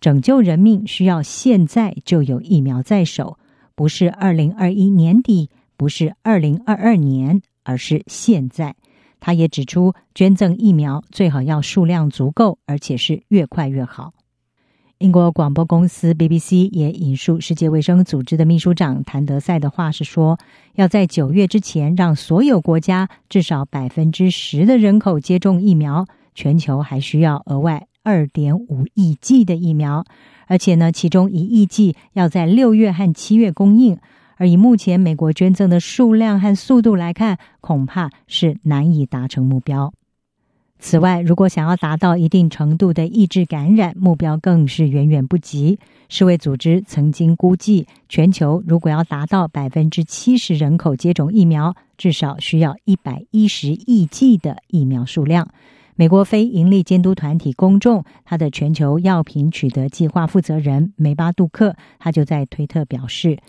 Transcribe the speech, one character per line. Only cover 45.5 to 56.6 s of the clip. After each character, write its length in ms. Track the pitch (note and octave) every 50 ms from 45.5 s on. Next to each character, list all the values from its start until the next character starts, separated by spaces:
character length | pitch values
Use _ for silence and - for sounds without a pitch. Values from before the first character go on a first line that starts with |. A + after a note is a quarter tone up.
| - C#3+ C#3+ D#3+ G3+ - - _ _ _ _ _
世 160 | - - F#3+
卫 120 | F3+ F3
组 200 | E3 - D3 C#3
织 260 | B2 - E3 E3 F#3 G#3
曾 280 | - - D3+ C#3+ D#3
经 240 | C#3+ - E3+ D#3+ E3+
估 180 | - - F3+ F#3
计， 320 | F3+ - G3+ G#3 F3 - - _ _ _ _
全 240 | - - D#3 F#3+
球 280 | F#3 - E3 C#3+ D#3 F3+ G3
如 140 | E3+ E3 E3
果 100 | E3 D#3+
要 140 | D3+ D#3 E3+
达 200 | - D3+ C#3+ D3
到 220 | - - F#3+ F3
百 220 | D#3 - C#3+ C#3 C3
分 200 | - D#3+ D#3 D#3+
之 120 | - F3
七 340 | D#3+ - - - - B3 B3+
十 200 | A#3+ - - E3+
人 200 | D3 D#3 C#3+ D#3+
口 200 | E3+ - D#3+ C3+
接 180 | - - F3 F3
种 180 | - C#3+ D#3+
疫 120 | G#3 A3 F3+
苗， 320 | E3 D#3+ D3 D3+ F3 F3+ - _ _ _
至 140 | _ - F3+
少 260 | D#3 - E3 C#3 C#3 D3
需 180 | - - - D#3+
要 180 | E3 C#3+ D#3+ - _
一 120 | G#3 G3
百 280 | - _ C#3 B2 D3+ G#3 _
一 160 | - G#3+ G#3+
十 220 | G3+ - - - C#3+
亿 380 | D#3+ - - - A#3+ G#3 E3+
剂 300 | D3 - - C4 C4 A3+
的 200 | E3 - D3+ B2+ - -
疫 180 | _ - E3 C3+
苗 200 | C3 C3+ A#2+ C3
数 200 | - - E3+ C#3
量。 240 | D3 E3 F3 D#3+ - _ _ _ _ _ _ _ _ _
美 140 | - E3 D#3+
国 160 | F#3 G3 G3+
非 200 | - A3+ G#3+ A3
营 220 | B3 A#3+ F3